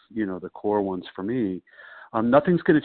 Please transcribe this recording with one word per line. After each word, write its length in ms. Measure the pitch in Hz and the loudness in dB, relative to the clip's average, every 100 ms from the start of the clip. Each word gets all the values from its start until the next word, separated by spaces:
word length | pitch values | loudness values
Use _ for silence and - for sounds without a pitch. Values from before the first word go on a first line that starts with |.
| _ | _
you 120 | 110 101 | -6 -4
know, 120 | 92 | -6
the 120 | 92 | -10
core 320 | - 104 104 | -8 -2 0
ones 240 | 98 92 - - | 0 -4 -8 -8
for 80 | |
me, 380 | 95 127 101 90 - - - - - | -4 -2 -2 -4 -10 -20 -20 -20 -8
um, 180 | 113 117 | -2 2
nothing's 320 | 139 147 170 | 4 4 2
gonna 200 | - 151 | 4 2